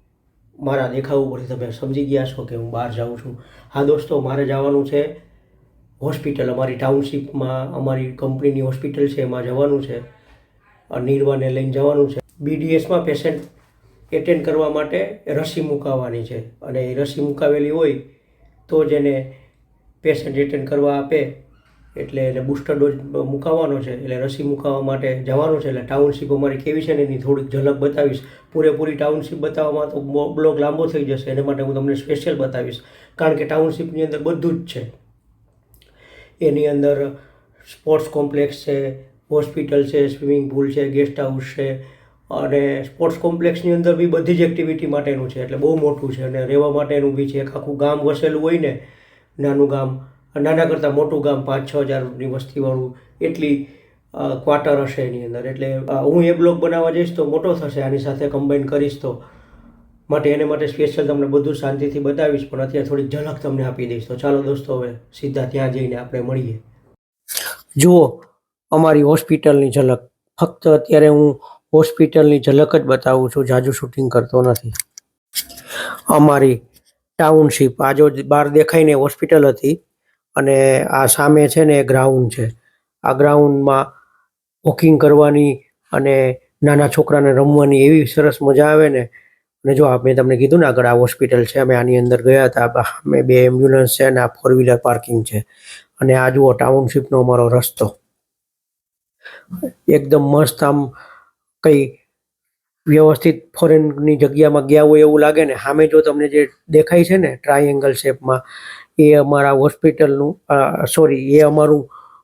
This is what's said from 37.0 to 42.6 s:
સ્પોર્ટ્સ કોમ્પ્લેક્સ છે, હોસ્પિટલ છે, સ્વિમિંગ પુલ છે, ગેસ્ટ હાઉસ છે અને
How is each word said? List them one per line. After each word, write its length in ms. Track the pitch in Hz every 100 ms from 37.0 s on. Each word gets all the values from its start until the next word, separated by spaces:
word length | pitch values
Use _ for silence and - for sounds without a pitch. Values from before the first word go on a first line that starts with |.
| 143 139 _ _ _ _ _
સ્પોર્ટ્સ 360 | - 151 156 156
કોમ્પ્લેક્સ 480 | 151 143 143 143 -
છે, 460 | - 139 135 131 - _ -
હોસ્પિટલ 560 | 151 143 165 139 143 139
છે, 220 | 151 139
સ્વિમિંગ 440 | 139 143 143 139
પુલ 200 | 131 139
છે, 180 | 139 139
ગેસ્ટ 300 | 135 143 139
હાઉસ 240 | 135 131 131 -
છે 160 | 135 135 - _ _ _ -
અને 520 | - 135 139